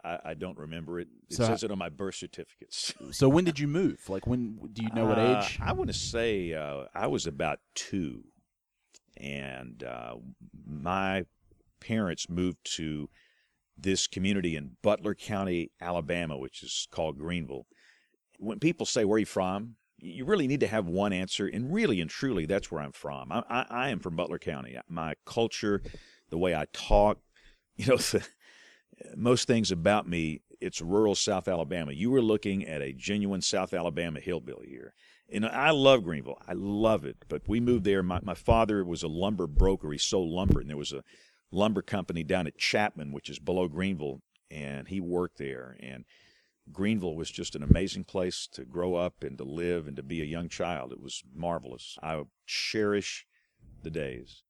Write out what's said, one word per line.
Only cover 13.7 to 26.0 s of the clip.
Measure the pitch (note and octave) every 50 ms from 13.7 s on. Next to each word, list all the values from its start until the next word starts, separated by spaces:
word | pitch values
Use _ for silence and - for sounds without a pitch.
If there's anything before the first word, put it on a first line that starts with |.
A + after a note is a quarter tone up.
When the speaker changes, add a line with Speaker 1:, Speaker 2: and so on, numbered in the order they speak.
| _ -
Speaker 1:
this | - G2 F#2+ - -
community | - - F#2+ F#2 G2 G2+ G2 F2+ F2 D#2+
in | D2+ D2 C2 A#1+ -
Butler | - G#2 G#2 - - G#2 F#2+
County, | - - - G#2+ G2 G2 F#2+ F2 E2+ D#2+ - _ -
Alabama, | F2 F2 F2 E2+ D2+ C#2 F2 F2 F2 D#2 D2
which | C2+ C2+ C2+ - - B1
is | B1+ - - - -
called | - - E2 D#2+ C#2+
Greenville. | C2+ D2+ E2 F2 F2 D#2 B1 C2+ C2 A#1 _ _ _ _ _ _ _ _ _ _ _ _ _ _
When | - F#2+ A2 A2 G#2+
people | - E3 E3+ - A2+
say, | - - C3 A2
"Where | F#2+ G#2+
are | A2
you | G2+
from?" | - - G2+ F#2 F#2 F#2+ G2+ A2 A#2+ A2+ _ _ _ _
you | - - F2 E2+ B2 B2+
really | D#3 G#3+ G3 C#3+
need | B2+ C#3+ C3+
to | A2+
have | G2 A2 A2 F#2+
one | E2+ E2+ F#2+ G2+ G#2 F#2+
answer, | F2+ F#2 F#2 - - G2+
and | F#2 - G2+ B2 C3+ F3
really | A3 A3+ F3 A2 F2+
and | E2 D#2+
truly, | - - C#3 C3+ A#2 F2+ D#2+
that's | D#2 F#2+ G#2 - -
where | - D#2
I'm | D2 C#2+
from. | - - - D2 C#2+ C2+ B1+ C2
I, | E2+ A#2+ - -
I, | A#2 B2 - -
I | - B2 B2+ C#3+
am | A#2 E2+
from | - F#2 D#2+
Butler | E2 F2 D#2+ E2
County. | E2 - F2+ D#2 C#2 B1+ B1 B1 A#1+ - -
My | E2 E2 D#2+ D#2 D2+ - -
culture, | - - A#2 A#2 A2 - - - G#2 G2+ G2 - - - -